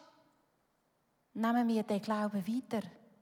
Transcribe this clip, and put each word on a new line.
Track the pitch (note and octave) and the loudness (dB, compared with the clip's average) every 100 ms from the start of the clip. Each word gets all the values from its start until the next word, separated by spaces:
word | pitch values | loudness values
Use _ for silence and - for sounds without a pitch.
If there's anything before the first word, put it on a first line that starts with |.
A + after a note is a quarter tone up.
| - - _ _ _ _ _ _ _ _ _ _ _ | -20 -20 _ _ _ _ _ _ _ _ _ _ _
nehmen | - A3+ A#3+ A#3 | -2 0 2 2
wir | A3 | 2
den | G#3+ G3+ | 0 -2
Glauben | G#3 G#3+ G#3 G#3 F#3 | 0 -2 0 -2 -2
weiter? | A#3+ - A3 F3+ - - - | -4 -2 -4 -4 -12 -20 -20